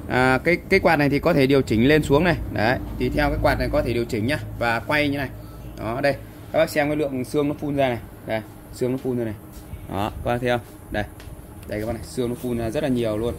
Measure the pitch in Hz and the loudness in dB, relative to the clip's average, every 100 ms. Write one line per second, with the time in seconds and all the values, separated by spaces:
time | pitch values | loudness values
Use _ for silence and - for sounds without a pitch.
0 | - 127 127 131 160 170 - 190 185 156 | -2 4 4 4 2 0 2 4 6 6
1 | 143 139 165 160 131 139 131 110 127 151 | 4 4 4 4 6 6 4 4 6 6
2 | 151 139 180 139 - - 107 135 - - | 6 4 4 2 -2 0 2 2 -2 -4
3 | 185 147 147 151 147 127 127 139 147 120 | -2 0 0 2 2 2 0 0 0 -2
4 | 117 113 113 151 - - 117 113 113 151 | -2 -2 0 -2 -4 -4 0 0 0 0
5 | 147 143 131 - - - - - 107 120 | 2 0 -4 -8 -14 -16 -14 -8 -6 0
6 | 143 139 - - - - 165 - 147 151 | 0 0 -6 -16 -2 2 2 2 2 0
7 | 143 131 127 151 147 147 147 143 135 117 | -2 -2 -2 0 0 -2 -2 0 0 0
8 | - - - 110 104 - - - 123 131 | -6 -12 -4 -4 -4 -14 -16 -4 -2 -2
9 | 131 123 113 104 - - - - - 90 | -2 -2 -4 -6 -12 -18 -14 -14 -6 -4
10 | 104 - - 120 123 120 - - - 104 | -4 -4 -2 0 0 0 -2 -16 -6 -4
11 | 104 - - - - - - 107 110 117 | -4 -10 -16 -16 -16 -16 -8 -6 -4 -6
12 | - - 120 120 127 117 113 135 151 123 | -6 -4 -4 -4 -4 -4 -2 -2 0 0
13 | 113 107 117 | 0 0 -2